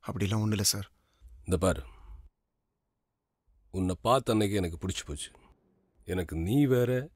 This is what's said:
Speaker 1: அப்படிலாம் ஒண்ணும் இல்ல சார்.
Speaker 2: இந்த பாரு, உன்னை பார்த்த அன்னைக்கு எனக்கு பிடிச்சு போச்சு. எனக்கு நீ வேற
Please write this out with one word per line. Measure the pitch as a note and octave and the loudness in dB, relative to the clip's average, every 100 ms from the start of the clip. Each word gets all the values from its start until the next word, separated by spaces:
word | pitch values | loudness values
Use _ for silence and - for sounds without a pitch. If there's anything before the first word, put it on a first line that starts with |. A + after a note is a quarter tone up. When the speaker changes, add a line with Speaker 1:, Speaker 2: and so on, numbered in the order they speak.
| - | -8
Speaker 1:
அப்படிலாம் | G2+ G2 A2 | -2 0 2
ஒண்ணும் | G#2+ | 2
இல்ல | G#2+ | 2
சார். | G2+ G#2 G2 _ _ _ - - | 2 0 -6 _ _ _ -20 -20
Speaker 2:
இந்த | - F2+ | -2 2
பாரு, | F#2 E2 - - - - - _ _ _ _ _ _ _ _ _ _ _ _ _ _ | 2 0 -6 -18 -20 -20 -20 _ _ _ _ _ _ _ _ _ _ _ _ _ _
உன்னை | F#2+ F#2 F#2 | -4 -2 -2
பார்த்த | - C3 B2 | 2 2 4
அன்னைக்கு | A2 G#2 G2+ | 2 2 0
எனக்கு | F2+ E2 | -2 -4
பிடிச்சு | F#2+ - - | -6 -6 -8
போச்சு. | C2+ - - - _ _ _ _ _ | -12 -12 -18 -20 _ _ _ _ _
எனக்கு | - F#2 F2 D#2+ | -8 -6 -4 -4
நீ | E2+ C3 | 0 2
வேற | C#3+ B2+ A#2+ B2+ C#3+ | 4 4 2 0 -4